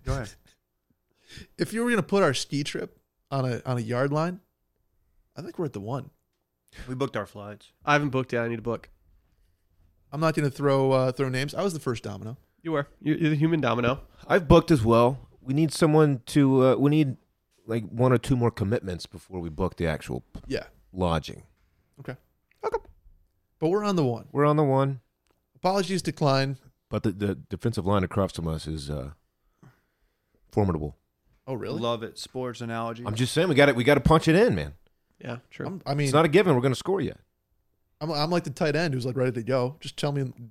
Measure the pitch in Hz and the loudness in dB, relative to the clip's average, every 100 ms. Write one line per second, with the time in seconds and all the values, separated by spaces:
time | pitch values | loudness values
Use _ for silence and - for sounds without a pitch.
0 | 131 135 110 - _ _ _ _ _ _ | -6 -6 -6 -14 _ _ _ _ _ _
1 | _ _ _ - - - 170 214 240 226 | _ _ _ -20 -14 -8 -6 -2 0 0
2 | 151 196 170 127 - 143 147 - - _ | 0 2 2 0 -4 -4 -4 -8 -10 _
3 | _ _ - 139 131 117 - 123 110 120 | _ _ -8 -4 -4 -4 -4 -4 -2 -2
4 | 143 147 170 180 _ _ _ _ _ _ | 0 0 -4 -6 _ _ _ _ _ _
5 | _ _ _ - 196 247 151 104 101 131 | _ _ _ -18 -14 -8 -8 -8 -8 -8
6 | - _ _ _ _ _ _ - - 127 | -10 _ _ _ _ _ _ -18 -10 -6
7 | 135 113 98 104 104 104 _ _ - 147 | -6 -6 -10 -12 -14 -16 _ _ 0 0
8 | 147 131 123 120 117 113 113 110 - _ | 0 -2 -2 -4 -4 -4 -6 -8 -8 _
9 | _ _ _ _ _ _ _ _ _ _ | _ _ _ _ _ _ _ _ _ _
10 | _ 143 160 156 147 127 143 135 135 131 | _ -2 -2 0 -2 0 2 2 4 2
11 | 131 127 135 127 147 - 196 160 135 113 | 2 -2 -2 -2 -4 -4 -4 -4 -6 -6
12 | 104 98 107 123 _ _ 165 151 139 - | -6 -10 -12 -14 _ _ -6 -4 -4 -6
13 | 147 156 156 151 160 165 123 117 120 139 | -2 0 2 2 2 2 2 2 0 -2
14 | - _ - 185 143 170 - 151 110 117 | -6 _ 0 2 6 6 6 2 4 4
15 | 120 135 - _ 127 139 160 - 160 156 | 4 0 -12 _ -4 0 0 2 4 6
16 | 151 131 - 151 135 131 131 120 139 151 | 4 2 0 4 6 6 6 4 4 4
17 | 139 123 _ _ _ _ 110 113 104 113 | 2 -2 _ _ _ _ -6 -6 -4 2
18 | 127 120 - 127 117 - 98 117 95 87 | 4 4 2 2 0 0 -2 -2 -4 -8
19 | - 85 - 92 85 76 92 - 82 73 | -10 -20 -12 -8 -8 -4 -4 -2 -4 -4
20 | - 64 - - - 135 - _ _ 92 | -6 -10 -10 -16 -8 -8 -8 _ _ -4
21 | 87 82 - - - _ _ _ _ - | 0 0 -4 -14 -20 _ _ _ _ -20
22 | 143 131 _ _ _ _ - 440 - - | -16 -16 _ _ _ _ -6 -6 -10 -20
23 | - _ _ _ _ - 160 202 208 180 | -20 _ _ _ _ -4 -2 0 0 2
24 | 131 117 - 143 147 151 147 135 139 131 | 0 -2 -6 0 2 4 4 2 2 -2
25 | _ _ _ _ _ _ 180 196 170 185 | _ _ _ _ _ _ -2 0 0 -2
26 | 190 175 147 135 135 135 - _ - 107 | -4 0 2 2 0 -4 -12 _ -8 -4
27 | 113 95 101 80 - 95 120 110 90 101 | -2 -2 -2 -4 -8 -6 -4 -2 0 0
28 | 92 - 95 - 82 78 78 80 69 73 | 0 0 -2 -2 -6 -6 -6 -8 -6 -8
29 | 67 76 _ _ _ _ 127 _ _ _ | -8 -14 _ _ _ _ -20 _ _ _
30 | _ _ _ _ _ - 101 80 73 - | _ _ _ _ _ 0 2 0 -4 -12
31 | _ _ _ _ - 127 101 113 117 117 | _ _ _ _ -12 -8 -6 -4 -4 -4
32 | 110 - - 127 127 113 117 113 117 113 | -6 -14 -14 -10 -10 -8 -8 -6 -6 -8
33 | 110 110 127 147 180 135 143 123 123 143 | -6 -2 -2 0 2 6 6 6 4 4
34 | - 156 160 165 233 95 73 - _ _ | 6 4 6 4 4 2 -4 -12 _ _
35 | _ _ - 120 _ - 156 185 135 143 | _ _ -14 -14 _ -12 -12 -10 -6 -2
36 | 143 147 165 180 185 127 135 123 - 196 | 2 4 4 4 4 4 2 -2 -2 -4
37 | 120 - _ _ _ _ _ _ _ - | -4 -8 _ _ _ _ _ _ _ -12
38 | 156 147 156 175 165 123 160 147 170 127 | -6 -2 0 0 -2 -2 0 0 0 -2
39 | 123 127 127 120 113 127 127 151 143 - | -4 -2 -2 -2 -2 0 -2 -6 -16 -6
40 | 147 143 131 - 117 | -4 -2 -4 -8 -8